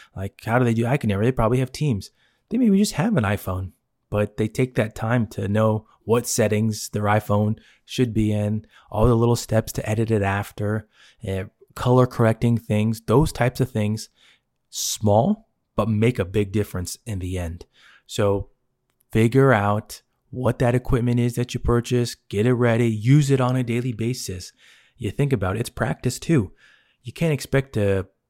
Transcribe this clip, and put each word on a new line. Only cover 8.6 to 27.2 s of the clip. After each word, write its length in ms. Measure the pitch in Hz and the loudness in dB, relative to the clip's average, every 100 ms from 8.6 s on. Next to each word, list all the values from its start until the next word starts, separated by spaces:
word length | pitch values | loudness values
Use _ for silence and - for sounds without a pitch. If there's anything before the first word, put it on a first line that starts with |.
| - _ - | -8 _ -10
all 160 | 104 113 | 0 4
the 80 | 117 | 4
little 180 | 117 | 4
steps 380 | 117 - 113 - | 0 0 -2 -2
to 160 | - - | -4 -4
edit 220 | 107 110 | -2 0
it 100 | 110 | 0
after, 640 | 98 98 101 - 104 107 104 _ - _ | 0 -2 -4 -6 -4 -4 -6 _ -20 _
eh, 180 | 107 95 95 - _ | -8 -6 -8 -14 _
color 320 | - - 127 123 | -4 2 4 4
correcting 500 | - 113 113 120 117 | 2 0 2 0 0
things, 440 | - 107 107 113 | 0 -2 0 -2
those 320 | - 113 156 | 0 2 2
types 280 | - 123 - | 0 -2 -2
of 120 | 131 | -4
things, 380 | 110 104 107 - _ _ _ _ _ _ | -2 -4 -4 -8 _ _ _ _ _ _
small, 800 | - - - 107 104 151 208 _ _ _ | -10 -8 -2 2 2 2 0 _ _ _
but 140 | - 113 | -4 -2
make 320 | 107 113 123 | 2 2 0
a 40 | |
big 280 | 92 104 104 | -2 -2 -2
difference 460 | 101 101 - 90 - | -2 -4 -6 -8 -10
in 140 | - 101 | -10 -8
the 180 | 90 92 | -6 -6
end. 300 | 87 85 - _ - _ - | -6 -10 -16 _ -20 _ -12
So 440 | - 104 101 - _ _ _ _ _ _ | -2 0 -2 -4 _ _ _ _ _ _
figure 420 | 110 113 131 135 | 2 4 4 4
out 500 | 113 101 104 - - _ _ _ | 4 2 -2 -4 -14 _ _ _
what 280 | 117 131 - | -4 -2 0
that 160 | 123 | 2
equipment 460 | 123 131 131 120 120 | 0 0 0 2 0
is 160 | 120 117 | 0 -2
that 180 | 123 | -4
you 60 | - | -4
purchase, 560 | - 120 117 123 117 - - | 0 0 2 -2 -2 -6 -8
get 160 | 101 | -2
it 100 | 113 | 0
ready, 340 | 123 120 117 120 | 2 2 2 2
use 420 | 107 110 143 139 | 0 4 4 4
it 100 | 135 | 2
on 140 | 123 | 2
a 80 | 127 | 0
daily 300 | 123 117 127 | -2 -2 -4
basis. 600 | 110 113 127 - 92 - - _ _ _ - | -4 -4 -6 -8 -10 -12 -20 _ _ _ -10
You 160 | 104 | -6
think 200 | - 143 | -2 0
about 220 | 127 92 | 0 -2
it, 60 | 98 | -4
it's 100 | 123 | -6
practice 480 | - 117 - 123 - | -4 -6 -4 -4 -4
too. 320 | - 165 92 - _ _ _ _ | 0 0 0 -6 _ _ _ _
You 80 | 120 | -16
can't 200 | - | -4